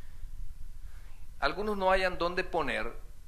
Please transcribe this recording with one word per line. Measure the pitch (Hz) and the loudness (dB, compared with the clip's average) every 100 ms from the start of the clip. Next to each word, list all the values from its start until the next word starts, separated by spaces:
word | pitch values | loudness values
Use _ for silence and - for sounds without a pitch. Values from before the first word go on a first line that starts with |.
| - - - - - - - - - - - - - - | -2 -4 -4 -2 -2 -2 -4 -6 -6 -8 -8 -6 -6 0
Algunos | 139 160 214 202 | 0 2 0 2
no | 185 | 6
hayan | 190 185 175 | 6 4 2
dónde | 170 180 | 2 2
poner | 180 170 139 110 113 - - - | 0 2 2 2 0 -2 -8 -10